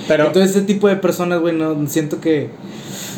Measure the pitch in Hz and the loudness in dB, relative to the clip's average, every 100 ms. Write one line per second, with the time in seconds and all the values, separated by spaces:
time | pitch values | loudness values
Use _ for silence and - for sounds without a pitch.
0 | - 156 156 185 190 196 196 196 202 190 | 0 2 4 4 4 4 2 2 2 2
1 | 180 170 175 175 170 160 160 151 147 160 | 0 0 0 0 0 0 -2 -2 -2 -2
2 | 151 - 165 151 127 - - - - - | -2 -2 0 0 -2 -10 -16 -14 -14 -14
3 | - | -12